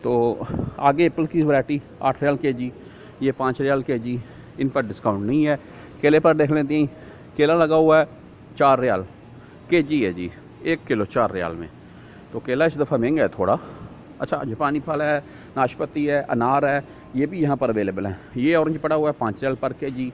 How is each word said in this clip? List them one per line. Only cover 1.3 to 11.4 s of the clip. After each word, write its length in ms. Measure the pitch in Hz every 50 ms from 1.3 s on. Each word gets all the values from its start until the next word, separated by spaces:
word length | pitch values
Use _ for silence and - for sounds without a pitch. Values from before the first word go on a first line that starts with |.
| - 170 156
वैरायटी 380 | 147 147 135 127 - 147 143 - - - - -
आठ 200 | 135 131 - 147
रियाल 140 | 139 143
केजी, 340 | 139 147 143 131 120 123 123 120 - - - - - - - - - 131
ये 100 | 135 127
पाँच 280 | - 135 131 123 -
रियाल 220 | 139 135 139 135 127
केजी, 360 | - 135 120 113 123 123 120 113 - - - - - - -
इन 80 | 135 139
पर 180 | 131 143 123
डिस्काउंट 400 | 104 95 - - 117 101 98 101
नहीं 180 | 107 131 151 151
है। 120 | 151 147 135 - - - - - - - - -
केले 180 | 147 151 156
पर 140 | 156 175 156
देख 140 | 156 151 139
लेते 240 | 151 156 147 139 147
हैं, 120 | 151 151 139 - - - - - - - - -
केला 180 | - 147 147 160
लगा 220 | 170 165 151 160
हुआ 220 | 160 160 156 156 156
है 80 | 151 147 - - - - - - - - - -
चार 220 | 147 139 135 127
रियाल 240 | 123 127 104 92 92 92 - - - - - - - - - - - -
केजी 300 | 170 175 151 139 156 147
है 120 | 117 95 87
जी, 180 | 87 90 87 - - - - - - -
एक 200 | 156 165 160 -
किलो 200 | - 135 110 101
चार 260 | - - 131 117 101 92
रियाल 220 | 92